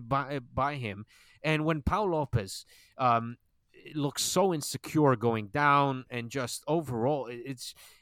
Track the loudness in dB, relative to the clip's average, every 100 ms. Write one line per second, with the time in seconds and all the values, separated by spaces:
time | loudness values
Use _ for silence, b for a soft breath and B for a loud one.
0 | -2 -2 -2 -8 -6 -2 -2 -2 -8 -8
1 | -14 b b b -2 0 0 0 0 0
2 | 2 0 0 -2 -4 -10 -16 b b 0
3 | 2 2 0 -12 _ _ _ -20 -10 -4
4 | -2 -2 0 2 2 0 -4 -8 -2 4
5 | 4 6 2 0 -2 2 6 6 4 0
6 | -6 -8 -6 -6 -6 -6 -2 -2 0 0
7 | 0 0 -4 -10 -10 -10 -12 -16 B B